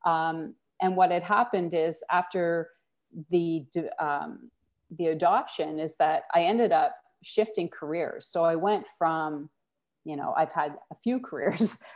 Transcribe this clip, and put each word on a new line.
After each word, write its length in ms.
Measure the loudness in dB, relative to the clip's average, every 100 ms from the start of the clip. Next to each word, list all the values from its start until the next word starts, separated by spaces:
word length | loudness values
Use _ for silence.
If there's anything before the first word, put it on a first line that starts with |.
um, 500 | 0 2 0 -4 -6 -12 _ -2
and 140 | 0 4
what 160 | 4
had 100 | 4
happened 520 | 2 2 2 0 0
is 280 | 0 0 -2 -2
after 600 | -2 0 -2 0 0 -4 _ _ _ _ -18 -2
the 340 | 0 0 -2 -4
d-, 160 | -6 -4 -4
um, 500 | -2 -2 -6 -12 -18 _ _ _ -16
the 160 | -4 -2
adoption 680 | 2 4 4 0 -4 -6 -4
is 160 | -6 0
that 280 | 2 2 2
I 80 | 2
ended 300 | 4 4 4
up 240 | 4 2 -2 _ _
shifting 460 | -8 0 0 0 -6
careers. 580 | -6 -6 -4 -4 -6 -6
So 160 | 0
I 120 | 2 2
went 300 | 2 0 -2 -2
from, 500 | 0 0 -2 -6 -10 _ _ _ _ _
you 120 | -12 -8
know, 160 | -4 0
I've 160 | 0
had 240 | 0 -4 -6 -18
a 20 | -8
few 160 | -4 -4
careers. 560 | -4 -4 -2 0 -2 -2
<laughs> 40 | -18